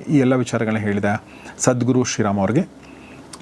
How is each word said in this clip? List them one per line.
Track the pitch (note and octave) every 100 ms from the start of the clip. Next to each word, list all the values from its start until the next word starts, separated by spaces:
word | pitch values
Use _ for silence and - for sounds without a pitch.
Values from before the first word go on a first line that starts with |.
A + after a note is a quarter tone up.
| -
ಈ | D3
ಎಲ್ಲ | B2+ C3
ವಿಚಾರಗಳನ್ನ | A#2+ A#2 A2 A2
ಹೇಳಿದ | G#2 G2+ G2+ A2+ - - - -
ಸದ್ಗುರು | - B2 A#2+ B2+
ಶ್ರೀರಾಮ್ | B2 - G#2 G2+
ಅವ್ರಿಗೆ | G2 C3 D#3 - - - - - - -